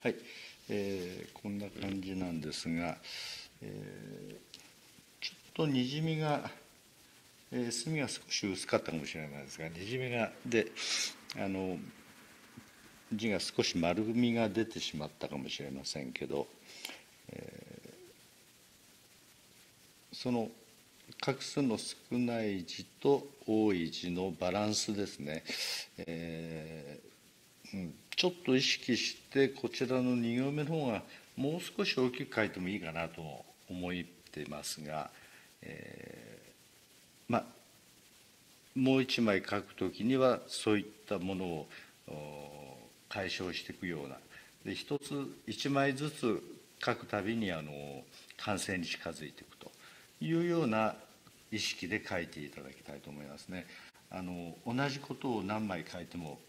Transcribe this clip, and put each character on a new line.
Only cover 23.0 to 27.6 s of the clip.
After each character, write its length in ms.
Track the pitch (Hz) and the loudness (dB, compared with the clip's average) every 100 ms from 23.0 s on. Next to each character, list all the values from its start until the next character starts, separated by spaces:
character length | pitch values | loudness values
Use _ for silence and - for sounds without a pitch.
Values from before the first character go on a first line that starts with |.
と 260 | 135 143 - - - | 4 4 2 -10 4
多 260 | 110 107 | 6 8
い 160 | 92 82 | 6 2
字 220 | - 90 | -2 -2
の 200 | 87 92 80 | 0 0 2
バ 120 | 90 | 2
ラ 160 | 95 107 | 4 2
ン 80 | 104 | 2
ス 200 | - 101 | 0 0
で 120 | 95 | -2
す 100 | - | -4
ね。 260 | 73 80 - - - - - - | -4 -4 -4 -4 -4 -4 -6 -10
え 1000 | 85 82 85 82 82 80 80 80 71 73 - - - - - - | -6 -4 -4 -4 -4 -6 -8 -10 -10 -12 -14 -20 -20 -20 -20 -20